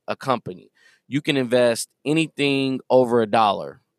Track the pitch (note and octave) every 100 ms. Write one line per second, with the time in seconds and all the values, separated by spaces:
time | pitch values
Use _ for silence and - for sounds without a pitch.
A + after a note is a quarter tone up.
0 | - G#2 C3+ A#2+ - F2+ G#1 _ _ _
1 | - C3 D#3 C#3 B2 B2 A#2+ A#2 - _
2 | C3+ D#3 D#3 - C#3+ C3+ C3+ C3 - B2+
3 | B2 A#2+ A2 A2+ G#2+ F2+ D2 C#2 _